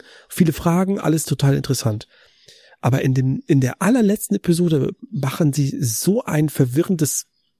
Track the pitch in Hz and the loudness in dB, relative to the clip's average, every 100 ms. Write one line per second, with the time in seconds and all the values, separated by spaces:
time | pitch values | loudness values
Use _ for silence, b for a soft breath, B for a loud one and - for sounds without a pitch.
0 | B B B - 160 - 170 170 190 196 | B B B 0 0 2 0 0 0 -2
1 | 156 160 - 147 139 139 139 127 113 107 | 0 -2 -2 0 2 2 -2 -2 -2 -4
2 | - b b b b b b b - 131 | -10 b b b b b b b 0 0
3 | - 131 131 143 - 139 127 - 190 254 | 2 0 0 -2 2 2 2 0 2 4
4 | 202 214 - 196 - 165 175 151 135 - | 2 0 -2 -2 0 0 2 0 0 -6
5 | - - 135 - 151 139 139 - 117 110 | -10 -6 -4 0 0 2 -2 -2 -4 0
6 | 170 226 - 151 151 - 127 135 170 170 | 0 0 0 0 0 0 0 0 0 0
7 | 147 - - _ _ | -2 -4 -10 _ _